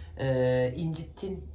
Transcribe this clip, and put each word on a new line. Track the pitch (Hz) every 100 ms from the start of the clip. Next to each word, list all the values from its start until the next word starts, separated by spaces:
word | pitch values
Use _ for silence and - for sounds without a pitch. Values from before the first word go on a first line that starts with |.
| - -
Ee, | 135 127 127 127 127 131
incittin, | 160 156 160 - 196 185 -